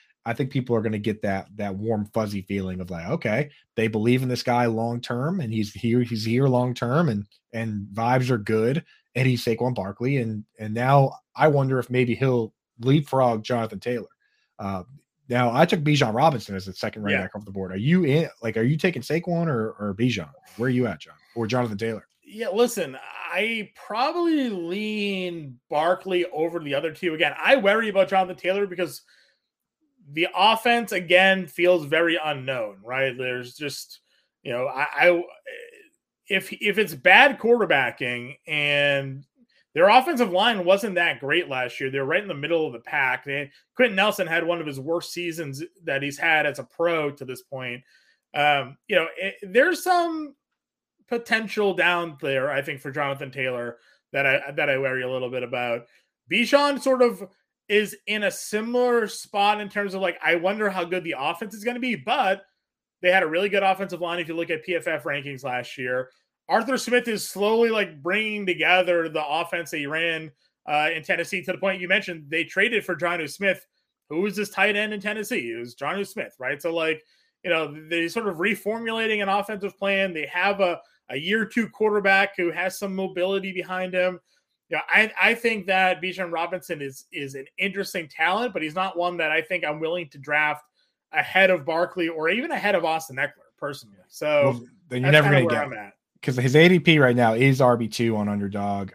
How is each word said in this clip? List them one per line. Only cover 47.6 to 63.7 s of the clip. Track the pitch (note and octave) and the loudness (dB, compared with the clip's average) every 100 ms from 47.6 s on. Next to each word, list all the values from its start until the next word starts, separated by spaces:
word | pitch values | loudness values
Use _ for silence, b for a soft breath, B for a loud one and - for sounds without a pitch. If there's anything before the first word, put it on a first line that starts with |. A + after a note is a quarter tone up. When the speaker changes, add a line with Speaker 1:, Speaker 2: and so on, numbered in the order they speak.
| B2+ B2 b b b b _ - | -10 -10 b b b b _ 0
Speaker 2:
Um, | D3 C#3+ B2 C#3+ - | 2 2 0 -10 -2
you | F3+ | 0
know, | D#3+ - | 0 -4
it, | F#3+ - | -8 -8
there's | G3 G#3 D#4+ F4 | 0 4 4 2
some | F4+ F4 E4+ D#4+ D4 - _ _ _ _ _ _ - | 2 2 0 -4 -10 -16 _ _ _ _ _ _ -8
potential | A#3+ A#3 A3 G#3+ - G3+ | -8 -2 -2 -2 0 0
down | F3 E3+ F3 E3+ C#3+ | 2 2 2 -2 -6
there, | D3 C3+ C#3 | -4 -2 0
I | C#3 | -2
think, | C#3 C#3 | -4 -8
for | D3 | -8
Jonathan | C#3 C#3+ C3+ C#3 | -4 -4 -4 -8
Taylor | C3+ C3 B2 A#2+ - b b _ | -6 -4 -4 -6 -10 b b _
that | C3+ C#3 | 0 2
I, | C#3 C#3 | 2 0
that | D3 C#3+ | -2 0
I | C3+ | 0
worry | C3+ C3 | 0 -2
a | B2+ | -4
little | C3 B2+ | -4 -4
bit | B2+ | -6
about. | B2 B2 B2 A#2 b b b _ - | -4 -4 -2 -4 b b b _ -4
Bijan | G3 A#3 C#4+ C#4+ C#4 | 0 4 4 4 0
sort | C4+ C4 | 0 4
of | A#3+ F#3+ G3 _ _ _ - | 2 0 -12 _ _ _ -2
is | G#3 G#3 - - | 0 0 -4 -8
in | G#3+ | -4
a | G3+ | -2
similar | - - G#3 A3+ B3 B3 A#3+ G#3 | -4 -6 -6 -2 0 2 2 0
spot | - - G#3 G3+ G#3 | -6 -6 0 2 2
in | G#3 | -2
terms | G#3 G3+ F#3+ | -4 -4 -2
of, | |
like, | F#3 F3 | -4 -2
I | D#3 E3+ | 0 2
wonder | F3+ G#3+ G#3 | 2 0 -2
how | F#3 | -2
good | E3+ F3+ | -4 -4
the | E3 B2+ | -4 -4
offense | C#3+ E3+ G#3+ G#3+ | -4 -4 -8 -8
is | |
gonna | G#3+ A#3+ | -6 -4
be, | B3 F#3+ | -4 -4
but | C3+ C#4 G3+ G3 - _ _ _ _ _ | 0 0 2 0 -4 _ _ _ _ _
they | F3+ | 4
had | F#3+ | 4
a | D#3+ | 4
really | E3 G3+ | 0 0
good | G3 | 2
offensive | F#3+ | 2